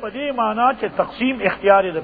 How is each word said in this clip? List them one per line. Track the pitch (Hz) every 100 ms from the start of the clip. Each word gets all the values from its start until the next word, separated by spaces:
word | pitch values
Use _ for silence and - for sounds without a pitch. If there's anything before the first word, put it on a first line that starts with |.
په | 220
دې | 226 285 254
معنا | 220 214 247 240
چې | 214 196
تقسیم | 180 - 254 254
اختیار | 196 - 196 196 190
د | 160